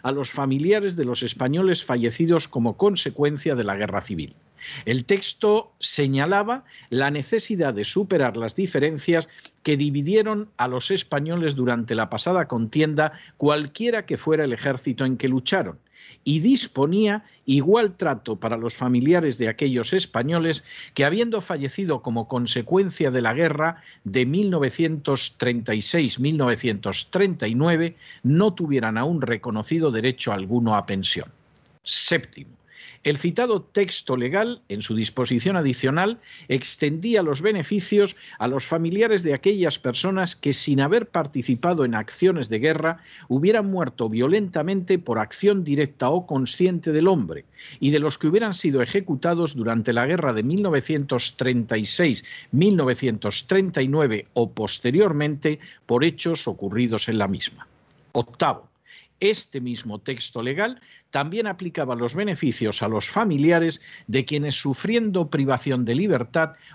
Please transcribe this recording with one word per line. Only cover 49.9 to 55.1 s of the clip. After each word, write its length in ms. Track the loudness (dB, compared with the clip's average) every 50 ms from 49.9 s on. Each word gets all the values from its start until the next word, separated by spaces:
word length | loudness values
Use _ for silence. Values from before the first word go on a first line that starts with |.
| 0
la 120 | 2 2
guerra 280 | 2 0 0 0 0 0
de 100 | 0 0
mil 180 | 0 0 0
novecientos 760 | 0 2 0 0 0 0 -2 -2 -2 -2 -2 -2 -2 -4 -4
treinta 420 | -2 0 0 0 0 0 0 -2 -2
y 60 | -2
seis, 380 | -2 0 2 2 2 0 -2 -6 -14 -18 -20 -6 -2
mil 240 | 2 4 4 4 4
novecientos 720 | 4 2 2 0 0 0 -2 -2 -2 -4 -4 -4 -4 -2
treinta 340 | 0 2 2 2 2 0 -2
y 60 | 0
nueve 400 | 2 2 2 2 2 0 -2 -6 _ 0
o 160 | 0 0 0
posteriormente 1080 | -2 -4 -6 -4 -4 -2 0 2 4 4 4 4